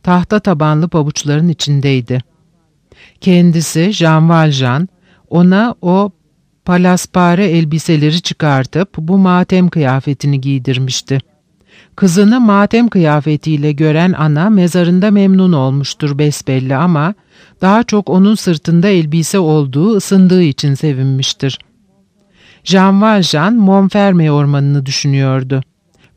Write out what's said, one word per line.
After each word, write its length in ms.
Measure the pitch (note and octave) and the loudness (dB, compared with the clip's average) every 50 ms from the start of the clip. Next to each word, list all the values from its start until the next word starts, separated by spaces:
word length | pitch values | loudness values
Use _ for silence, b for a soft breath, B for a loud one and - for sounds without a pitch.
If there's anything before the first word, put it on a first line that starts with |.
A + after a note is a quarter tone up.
| - | -2
tahta 360 | F#3 F3+ F3+ E3+ - G#3+ G#3+ | 0 0 0 0 0 -4 -2
tabanlı 480 | - G#3 F3 D3 D#3 D3+ D3+ D3+ E3+ | -2 -2 -2 0 0 0 0 0 -2
pabuçların 640 | E3+ - E3 C#3+ D3 - - - D3 C#3+ D3+ E3 F3 | -2 -2 -2 -2 -2 -6 -6 -4 -4 -2 0 0 0
içindeydi. 680 | D#3 - - - C#3+ C#3+ C3 C#3+ C3+ C3 A#2+ - B2+ B2+ - - _ _ _ _ _ _ _ _ _ _ _ b b b b b b b | -2 -2 -4 -2 -2 -2 0 0 -2 -2 -2 -4 -6 -6 -6 -10 _ _ _ _ _ _ _ _ _ _ _ b b b b b b b
Kendisi, 720 | - F#3+ F3+ F3 F3 F3 D#3+ E3+ D3+ - - D#3+ E3 G#3 G#3+ | 0 2 4 4 4 4 2 0 -4 -4 -2 -2 -2 -2 -2
Jean 360 | F3 E3 D#3+ D#3+ D#3 D#3+ E3 | 0 0 2 2 2 2 4
Valjean, 600 | E3+ E3 D#3+ D#3 C#3+ C3+ C3 B2 B2 C#3+ F3+ - b b b b b b b b | 4 2 2 2 0 0 -2 -2 -2 -2 -4 -6 b b b b b b b b
ona 460 | - E3+ F3 F3+ F#3 G3+ A3+ B3 - - | 0 2 2 4 4 2 0 -2 -4 -4
o 300 | - F3 F3+ F#3+ G3+ G3+ - _ _ _ _ _ _ _ _ _ _ | -4 -2 0 0 -2 -4 -6 _ _ _ _ _ _ _ _ _ _
palaspare 800 | - F3+ F3+ F3+ F3+ F3+ F3 - - - F3+ F3+ F3 F3 F3+ G#3 | -2 0 2 2 2 2 0 -2 -4 -2 0 2 2 2 0 0
elbiseleri 760 | F#3+ D#3+ E3 E3 D3 D#3 D#3+ - - E3 D3+ D3 D3+ D#3 F3 | 0 0 0 0 0 -4 -4 -2 0 0 0 2 0 -2 -2
çıkartıp 680 | - - - - D#3+ D3+ C#3 C3 B2+ - - D3+ F#3+ - - | -6 -8 -8 -4 -2 0 0 0 -2 -4 -4 -6 -6 -4 -8
bu 200 | - D#3+ D#3+ F#3+ | -10 -4 -2 0
matem 520 | G3 F#3+ F#3 F3+ F3+ F3+ - F#3+ F#3 F3+ F3 | 2 2 2 2 0 0 0 0 0 0 0
kıyafetini 720 | - E3+ D3 B2+ C3 C3+ - D3 C#3+ - - C#3+ C#3+ C3+ | 0 0 0 0 0 -2 -2 -4 -6 -4 -2 -2 -2 -2
giydirmişti. 760 | B2+ C#3 C#3 C3+ B2 C3+ C3+ C3+ C3+ B2+ B2+ - - - C3+ C#3 - _ _ _ _ _ _ b b b b b b b b | -2 -4 -4 -4 -2 -4 -4 -2 -4 -4 -6 -8 -6 -4 -6 -6 -6 _ _ _ _ _ _ b b b b b b b b
Kızını 440 | - G3 F#3 E3 G3 G3+ G#3 A#3+ C4 | -2 -2 0 2 2 2 4 4 2
matem 480 | A#3+ G#3+ G3+ G3+ G#3 G#3 - A3+ A#3+ | 2 2 2 2 2 0 0 0 0
kıyafetiyle 840 | A3 - G3 E3 D3+ D3 D3+ C#3 D#3 D3+ C#3+ - D#3 D#3 D3 C#3+ D3+ | 0 0 0 2 2 2 0 0 -2 -4 -4 -2 -4 -4 -2 -2 -4
gören 420 | D3+ C#3 D#3 D#3 D3+ D#3+ E3+ F#3+ F#3 | -2 0 0 0 0 0 0 0 -2
ana 360 | - D#3 D#3 D3 D3 F3 A3 | -2 -2 -2 0 0 0 2
mezarında 640 | A3 F#3+ F3+ F3 D3+ F3+ F3 E3+ F3+ F#3 G3 G#3+ | 2 2 2 2 0 0 0 2 0 0 2 2
memnun 420 | G3+ G3+ G3 G3 F#3+ F#3+ F#3+ F#3 E3+ | 2 2 2 2 2 2 2 2 2
olmuştur 640 | C#3+ C3 C3 C3 C#3+ C#3 - - - D#3 D3 C#3+ | 0 0 0 -2 -4 -4 -6 -8 -6 -6 -4 -2
besbelli 580 | C#3 D3+ D3 C#3+ - - - C3+ C3 C3 C3 C3+ | -2 -2 -2 -2 -4 -6 -4 -4 -4 -2 -4 -2
ama 380 | C3 E3 F3+ E3+ D3 D3 F3+ G#3 b b b b b b b b b | -2 0 0 0 0 -2 -4 -6 b b b b b b b b b
daha 220 | F3+ F#3+ G3+ A3+ A#3+ | 0 2 2 2 0
çok 260 | - A3 G#3 G3 - | 0 -2 -4 -2 0
onun 260 | D3 F#3 F#3+ G#3 A3 | 2 2 2 2 2
sırtında 520 | - - F#3+ E3+ D3+ - - E3 E3+ E3+ | 0 -2 -2 -4 -2 -2 0 0 2 2
elbise 520 | G#3 G3 F3 D#3+ D3 D#3 E3 D#3+ - - G3 | 2 2 0 0 0 -2 -4 -2 -2 -2 -2
olduğu, 560 | F3+ D#3 D3+ D#3 C#3+ C3+ B2+ C#3+ E3+ A3 A3+ | 0 2 0 0 0 -2 -2 -2 0 0 0
ısındığı 480 | G3 - - G3 F#3+ F#3 F3+ F#3 F#3 F3 | -2 -2 0 2 4 4 4 4 2 2
için 300 | D3+ C3 - - C#3+ C#3 | 0 -2 -2 -2 -2 -2
sevinmiştir. 840 | C3 - D#3 C#3 B2+ C3+ C3+ C3+ C3 C3 - - - - C3+ - - _ _ _ _ _ _ _ _ _ _ _ _ b b b b b b b b b | -2 -2 -4 -2 -2 -2 -2 -2 -2 -4 -6 -6 -6 -6 -6 -6 -8 _ _ _ _ _ _ _ _ _ _ _ _ b b b b b b b b b
Jean 380 | - F3 F#3+ F#3 G3 G3 G3 | -2 0 2 2 4 2 2
Valjean 520 | G#3 A3 G#3+ G3+ F3 - - D3 D#3 G3+ A#3+ | 2 2 2 0 0 0 -2 -2 0 0 2
Montfermeil 720 | A#3 G3+ F#3+ G3 G3 G3 F#3+ - G#3 G3+ G3+ F#3 F3 D#3+ D#3 | 2 2 2 4 2 2 0 0 0 0 2 2 2 2 2
ormanını 560 | D3 D3 C#3+ C#3+ C#3+ C#3+ C#3 C#3+ C#3+ C#3+ C3+ | 0 0 0 0 0 0 0 0 -2 -2 -4
düşünüyordu. 760 | C3+ C3+ - - C#3+ C#3 C3+ C3+ C3+ C3 C3 C3 C3 C3+ C3+ C3 - _ _ _ _ b b b b b | -4 -8 -4 -2 -2 0 0 0 0 -2 -2 -4 -4 -4 -6 -6 -8 _ _ _ _ b b b b b